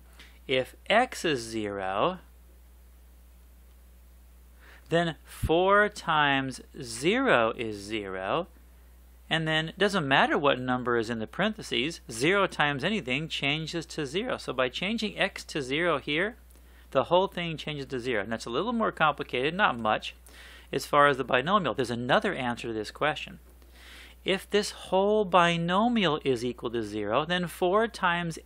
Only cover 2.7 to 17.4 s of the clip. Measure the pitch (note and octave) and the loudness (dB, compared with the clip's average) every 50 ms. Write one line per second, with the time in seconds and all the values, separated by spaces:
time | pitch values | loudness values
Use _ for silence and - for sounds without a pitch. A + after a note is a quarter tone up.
2.7 | - - - - - - - - - - - - - - - - - - - - | -20 -20 -20 -20 -20 -20 -20 -20 -20 -20 -20 -20 -20 -20 -20 -20 -20 -20 -20 -20
3.7 | - - - - - - - - - - - - - - - - - - - - | -20 -20 -20 -20 -20 -20 -20 -20 -20 -20 -20 -20 -20 -20 -20 -20 -20 -20 -20 -20
4.7 | - - - - D#3 E3+ E3+ E3 D3 - - - - - - - D#3+ F3 F#3 G3 | -20 -20 -4 0 2 2 2 0 -2 -6 -12 -20 -8 -2 0 4 4 6 6 6
5.7 | G3+ G#3 G#3 G#3 G#3 - - E3+ D#3+ D3+ D3 C#3+ C#3 C3+ C3+ C3 B2 - - - | 6 6 6 4 0 -4 -2 0 2 4 4 4 4 2 0 -2 -6 -10 -14 -16
6.7 | - - C3+ A#2 A2+ A#2 C#3 F3+ A3 C4 C4+ A#3 D3+ A#2+ A2+ A2+ - - A#2 A2 | -14 -12 -12 -10 -6 -2 0 2 2 2 4 4 4 4 4 2 0 -2 -6 -6
7.7 | G#2 G2+ G2 G#2 A2 G#2+ G2+ F#2+ F#2 F#2 F#2+ G2+ B2 D#3+ F#3 - - - - - | -6 -8 -8 -6 -6 -6 -6 -6 -6 -6 -4 -2 -2 -2 -4 -6 -12 -20 -20 -20
8.7 | - - - - - - - - - - - - D#3 D#3+ D#3+ D#3+ D#3 D#3 D#3+ E3 | -20 -20 -20 -20 -20 -20 -20 -20 -20 -18 -8 -4 -4 -2 0 0 -2 -2 -2 -4
9.7 | - - G3 G#3 F#3+ F#3+ D3 C3+ C3+ D#3+ A3+ C#4+ E4 G3 C#3+ C#3 C3+ B2+ B2+ B2+ | -2 0 0 2 2 0 0 2 4 4 4 4 2 2 2 2 2 0 0 -2
10.7 | B2+ B2+ A#2+ B2 A#2+ A#2 A2 A#2 A#2+ A2+ G#2+ - - - F#3+ A3 G#3+ - A2 - | -2 -2 0 0 0 0 0 -2 -4 -6 -6 -6 -4 -2 -2 -2 -2 -6 -6 -4
11.7 | B2 A#2 B2 E3 E3 - - - A#2+ A2 C3+ E3+ G3 G3+ F#3+ D#3+ - - D3+ D3 | -2 -2 -2 -2 -4 -8 -12 -10 -4 0 2 2 4 4 2 0 0 0 0 0
12.7 | C#3+ B2+ C3+ F#3+ A3 G3+ A#2+ B2 B2+ C#3+ E3 D3+ - - D3 C#3 D3 D#3 D#3+ D3 | 0 0 -2 -2 -2 -2 -2 -2 -4 -4 -4 -6 -6 -4 -2 -2 -2 -2 -4 -6
13.7 | - E3+ C#3+ - - D#3+ D3+ B2+ C#3+ G3 B3 B3 B2+ - - C#3+ C3 B2+ B2+ B2+ | -6 -6 -8 -8 -6 -6 -6 -4 -4 -4 -4 -4 -4 -6 -6 -4 -2 0 0 0
14.7 | - - F3+ G3 A3+ A3+ A3 G3+ - D#3 E3+ G3 - - - - - D#3+ C3 B2+ | -2 -4 -4 -4 -4 -4 -4 -4 -2 -2 -2 -2 -4 -8 -12 -8 -6 -6 -4 -2
15.7 | C3+ D#3 F3 F3 D#3 C3 - - C#3+ D#3+ F#3+ A3+ B3 - - - - - - - | -2 0 0 0 0 -2 -2 -2 -2 -2 -2 -4 -6 -10 -18 -20 -20 -20 -20 -20
16.7 | - - - - - C3+ B2 - E3 F3+ G3 F#3 - F3+ | -20 -20 -10 -4 0 0 2 4 4 2 2 2 -2 -6